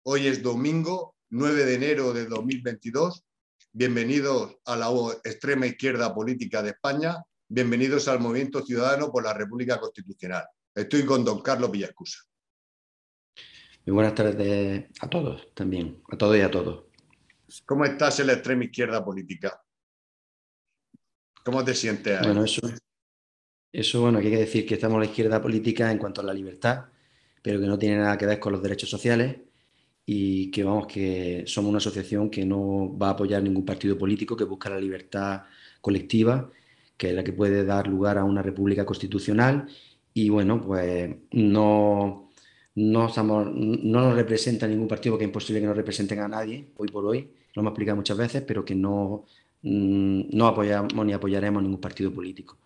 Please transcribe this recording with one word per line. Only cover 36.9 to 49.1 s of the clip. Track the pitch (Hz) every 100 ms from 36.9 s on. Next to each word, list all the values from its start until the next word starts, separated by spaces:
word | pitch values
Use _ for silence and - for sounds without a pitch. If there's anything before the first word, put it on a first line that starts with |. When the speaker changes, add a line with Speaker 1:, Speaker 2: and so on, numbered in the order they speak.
| _
Speaker 2:
que | 92
es | 90
la |
que | 92
puede | 92 101 101 98
dar | 101 98
lugar | 95 101 101
a | 98
una | 98
república | 95 92 98 101 98
constitucional. | 98 98 107 - 104 123 143 - - - _ _
Y, | 113 104
bueno, | 104 98 113
pues | 98 95 90 90 87 - -
no, | 120 104 104 107 107 104 101 101 98 - _ - _ _ -
no | 107 113 113
estamos, | 113 107 107 101
no | - 107 117 110 117
nos | 127
representa | 120 107 110 127 113 110
ningún | 110 107
partido, | 107 123
porque | 110 107
es |
imposible | 107 - 107
que | 107
nos | 104
representen | 104 101 101 104
a | 104
nadie | 110 110 127 143 -
hoy | 104
por | 104 101
hoy, | 123 139 _ _ -
lo |
hemos | 107
explicado | 107 104 101
muchas | 101 101
veces, | 120 135
pero | 139 107
que | - 95
no, | 101 101 98